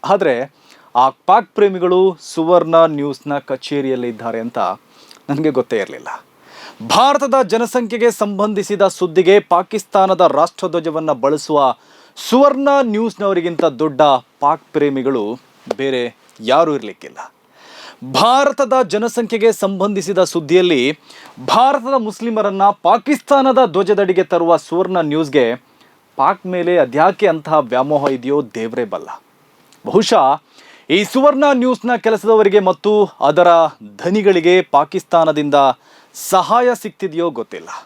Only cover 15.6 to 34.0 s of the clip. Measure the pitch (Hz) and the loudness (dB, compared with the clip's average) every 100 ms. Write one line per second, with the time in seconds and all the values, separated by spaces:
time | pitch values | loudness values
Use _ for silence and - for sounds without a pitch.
15.6 | - - 135 127 120 _ _ _ 113 135 | -12 -6 -4 -4 -6 _ _ _ 0 2
16.6 | 165 143 - - - - - _ _ _ | 2 0 -6 -14 -20 -20 -20 _ _ _
17.6 | - - - - 127 131 220 262 285 - | -20 -20 -20 -18 -6 0 2 2 0 -2
18.6 | 240 262 214 208 226 240 226 226 226 214 | 0 0 0 -2 -4 -6 -4 0 0 0
19.6 | 196 196 196 202 170 190 180 170 147 180 | -4 -2 -4 -4 -4 0 0 -2 0 2
20.6 | 180 147 127 156 _ - - - 127 - | 4 2 0 -4 _ -20 -20 -14 -2 2
21.6 | 262 277 240 269 214 202 233 220 202 196 | 2 2 -2 -4 -4 -6 -6 -2 -2 2
22.6 | 196 202 170 220 - 294 - 277 269 254 | 0 2 0 0 0 -4 0 2 2 2
23.6 | 247 165 196 196 196 185 180 175 170 165 | 2 0 0 0 2 0 0 0 2 0
24.6 | - 170 185 185 156 147 156 139 117 123 | 0 -4 -2 -2 -2 -2 0 2 0 -2
25.6 | _ _ _ _ _ - 139 196 185 180 | _ _ _ _ _ -2 0 0 -6 -4
26.6 | 170 175 131 131 175 190 202 160 151 156 | 0 0 0 2 0 2 -2 -2 -2 -2
27.6 | 123 123 135 151 139 131 123 143 123 117 | 0 -2 0 0 0 -4 -2 -4 -4 -8
28.6 | 113 - 113 90 139 - _ _ _ _ | -8 -6 -6 -8 -12 -18 _ _ _ _
29.6 | _ _ - 165 220 208 135 131 _ _ | _ _ 0 0 2 2 2 0 _ _
30.6 | - - _ 170 208 262 285 269 285 269 | -20 -20 _ -2 0 2 2 2 0 2
31.6 | 254 247 233 247 226 214 208 220 202 202 | 0 -2 -4 -2 -2 -2 2 4 4 2
32.6 | 185 185 202 208 196 - 139 156 175 170 | 2 -2 0 0 0 0 0 4 4 4
33.6 | 160 - 104 101 | 2 -4 -20 -10